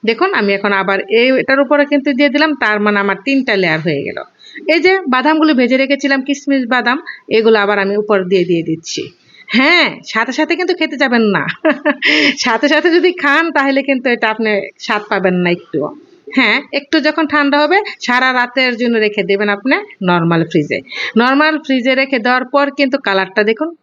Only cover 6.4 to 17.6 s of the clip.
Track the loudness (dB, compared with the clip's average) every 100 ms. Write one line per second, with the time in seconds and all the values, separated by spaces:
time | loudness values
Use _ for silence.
6.4 | -2 -2 0 -2 0 -4 -6 -18 -2 2
7.4 | 4 4 2 0 0 -2 0 -2 2 0
8.4 | 2 -2 -2 -6 -8 -10 -12 _ _ -20
9.4 | -4 0 2 2 0 -4 -8 -6 -4 -2
10.4 | -2 -2 -2 -2 -4 -2 0 2 2 0
11.4 | -4 -2 -2 0 -2 -2 0 2 0 0
12.4 | -2 0 2 2 2 2 2 0 0 0
13.4 | 0 0 0 0 0 -2 0 0 -2 -2
14.4 | -2 -2 -4 _ -4 -4 -2 -2 0 0
15.4 | 0 -2 -4 -6 -6 -10 -20 _ -6 0
16.4 | 0 0 -2 -8 -2 0 0 -2 -2 0
17.4 | 2 2